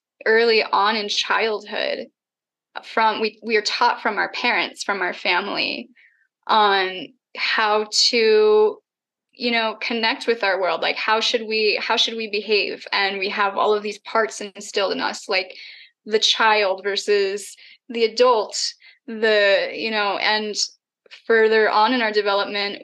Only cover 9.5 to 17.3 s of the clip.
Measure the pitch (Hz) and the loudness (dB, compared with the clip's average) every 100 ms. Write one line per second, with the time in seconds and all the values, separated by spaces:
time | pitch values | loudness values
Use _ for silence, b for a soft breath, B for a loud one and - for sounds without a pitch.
9.5 | 233 220 220 - 233 226 269 - 226 196 | -2 -2 -4 -6 -2 -2 -2 -2 0 0
10.5 | 185 180 160 170 175 - 220 220 233 220 | 0 0 0 -2 -2 0 0 2 -2 -2
11.5 | 220 214 - - 233 233 226 220 202 208 | 0 0 0 0 0 0 -2 -6 -6 0
12.5 | 208 - - - 196 196 196 190 202 202 | 0 0 -6 -6 -2 -2 -2 -4 -2 0
13.5 | 196 196 208 208 202 - 226 214 - 208 | 2 2 0 -2 -10 -4 0 0 -4 -12
14.5 | 202 202 - 190 175 190 214 - 190 190 | -12 -6 -2 -2 -2 -4 -6 -4 -2 -4
15.5 | B B B B _ - 220 - - 226 | B B B B _ -4 0 2 4 4
16.5 | 214 196 190 202 202 - 208 196 | 4 2 -2 -4 -4 0 0 0